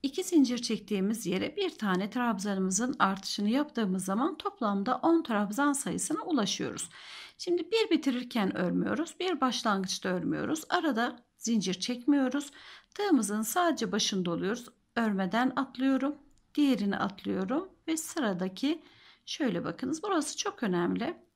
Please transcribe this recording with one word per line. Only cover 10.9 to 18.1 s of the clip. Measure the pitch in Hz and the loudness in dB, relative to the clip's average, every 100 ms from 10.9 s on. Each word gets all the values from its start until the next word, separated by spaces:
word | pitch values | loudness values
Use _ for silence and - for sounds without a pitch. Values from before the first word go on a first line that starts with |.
| 220 247 - _ _ | 0 -2 -4 _ _
zincir | - 226 190 | 0 0 0
çekmiyoruz. | 180 - 247 - 285 254 277 - - - - _ | -4 -4 -2 4 4 4 0 -6 -14 -20 -20 _
Tığımızın | - 403 294 196 214 | -4 4 4 4 -2
sadece | 220 - 349 - 220 | 0 2 2 2 0
başında | 196 - 190 180 | 0 0 0 0
oluyoruz. | 170 180 240 - _ _ - | 0 0 -2 -6 _ _ -2
Örmeden | 226 196 190 220 254 - | 0 2 0 2 2 0
atlıyorum, | 269 - 269 262 269 294 - - _ | -4 0 2 2 0 -4 -14 -20 _
diğerini | - 285 233 202 - | 2 4 4 2 0
atlıyorum | 202 - 202 190 190 277 381 _ - | -2 -4 -4 -2 0 -2 -4 _ -4
ve | 320 | -4
sıradaki | - | -4